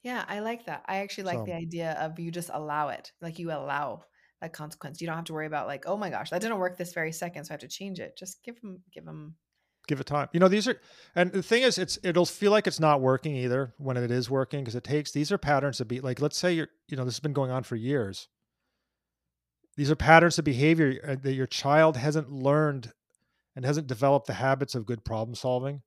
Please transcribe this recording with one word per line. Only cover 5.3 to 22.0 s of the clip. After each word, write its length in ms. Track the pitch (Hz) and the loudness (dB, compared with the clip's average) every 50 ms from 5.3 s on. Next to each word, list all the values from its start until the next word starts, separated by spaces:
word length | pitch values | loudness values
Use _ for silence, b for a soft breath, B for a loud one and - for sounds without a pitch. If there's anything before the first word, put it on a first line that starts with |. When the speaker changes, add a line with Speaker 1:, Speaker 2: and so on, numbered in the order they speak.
| 160 | -8
Speaker 1:
worry 120 | 156 156 | -6 -6
about, 200 | 156 156 147 131 | -4 -4 -4 -4
like, 180 | - 143 135 - | -6 -8 -8 -4
"Oh 120 | 165 190 | -4 -4
my 120 | 208 208 175 | -4 -4 -6
gosh, 200 | 131 98 - - | -6 -6 -6 -4
that 120 | - 180 | -6 -4
didn't 180 | 214 226 233 196 | -4 -4 -2 -2
work 180 | 185 180 180 | -2 -4 -4
this 160 | - 175 175 - | -6 -10 -8 -6
very 180 | 175 160 160 | -6 -6 -6
second, 340 | 160 - - 170 - 151 147 | -6 -6 -8 -8 -10 -12 -12
so 60 | - | -12
I 20 | 156 | -12
have 40 | 143 | -12
to 60 | - | -12
change 320 | 143 - - 196 196 190 170 | -14 -14 -12 -10 -10 -10 -10
it." 160 | 107 78 - | -12 -14 -14
Just 240 | - 190 190 - _ _ | -16 -16 -16 -16 _ _
give 140 | - 240 _ - | -18 -18 _ -16
'em, 200 | 208 185 180 185 185 | -18 -18 -18 _ _
give 160 | _ 160 160 | _ -18 -16
'em 300 | 160 156 156 151 151 160 _ _ _ _ _ _ _ _ _ _ | -16 -16 -14 -14 -16 -18 _ _ _ _ _ _ _ _ _ _
Speaker 2:
Give 120 | - 151 135 | -6 -6 -6
it 60 | 135 | -4
time. 240 | - 143 147 135 - - | -4 -4 -4 -4 -2 2
You 60 | 170 | 6
know, 80 | 185 | 6
these 200 | 185 190 214 196 | 6 6 4 2
are, 120 | 247 240 - b b b b b b b | 0 -2 -4 b b b b b b b
and 160 | 175 180 180 | 2 2 2
the 100 | 180 196 | 2 -4
thing 220 | 170 - 226 240 262 | 0 2 2 6 6
is, 140 | 247 - 185 | 4 4 2
it's, 180 | 185 - - - - | -2 -4 -4 -4 -2
it'll 220 | 185 160 175 175 | 2 4 4 4
feel 260 | - - - 202 202 | 2 0 2 4 6
like 160 | 208 214 202 | 6 6 4
it's 120 | 175 - - | 2 0 4
not 220 | 160 156 147 139 | 4 4 6 6
working 340 | 131 131 131 131 - 156 147 | 6 4 4 4 0 -4 -4
either 380 | 131 123 123 123 135 139 123 - | -2 -2 0 0 0 -2 -4 -8
when 200 | _ 143 135 127 | _ -6 -4 -2
it 140 | 123 120 117 | -2 0 0
is 180 | 120 127 123 110 | 0 0 0 0
working, 340 | 135 135 131 - - 143 135 | 0 -2 0 -2 -4 -6 -6
'cause 120 | 123 110 | -6 -6
it 80 | 123 - | -8 -4
takes, 280 | - 143 151 147 - | -2 -2 -2 -2 -2
these 200 | - 143 151 147 | -2 -2 0 0
are 60 | 202 190 | 0 -2
patterns 380 | - 147 147 135 135 143 120 | 2 2 2 4 2 0 -2
to 80 | - 127 | -4 -4
be, 140 | 110 120 127 | -4 -4 -4
like, 220 | 131 131 127 117 | -4 -4 -2 0
let's 160 | 143 151 - | 0 -2 0
say 160 | - - 180 175 | 0 0 0 0
you're, 160 | 160 151 - _ _ _ | 0 -2 -6 _ _ _
you 80 | _ 151 | _ -6
know, 100 | 131 127 | -4 -4
this 100 | 127 117 | -4 -4
has 40 | - | -4
been 140 | - 151 139 | -4 -2 -2
going 160 | 143 135 127 | 0 -2 0
on 140 | 127 131 123 | -2 -4 -4
for 120 | - 123 | -4 -6
years. 540 | 113 110 127 147 139 110 98 98 - - _ _ _ _ _ _ _ _ _ _ _ _ _ _ _ _ _ _ _ _ _ _ _ _ _ _ _ _ _ _ | -4 -2 0 0 0 0 -2 -6 -10 -14 _ _ _ _ _ _ _ _ _ _ _ _ _ _ _ _ _ _ _ _ _ _ _ _ _ _ _ _ _ _
These 140 | - 147 135 | -2 2 2
are 40 | 156 | 2
patterns 420 | - - 160 160 165 170 170 156 - | 2 8 10 10 10 10 8 4 2
of 60 | 156 | 0
behavior, 540 | 151 131 117 143 156 165 165 156 139 131 - - | 0 2 4 4 4 6 6 4 2 2 -2 -6
uh, 120 | 147 135 131 | -6 -6 -4
that 120 | 135 135 135 | -2 -4 -2
your 140 | 131 131 | -2 -2
child 500 | 123 - - - 139 143 156 160 160 151 | -2 -4 -2 2 6 6 8 8 6 6
hasn't 340 | 123 | 2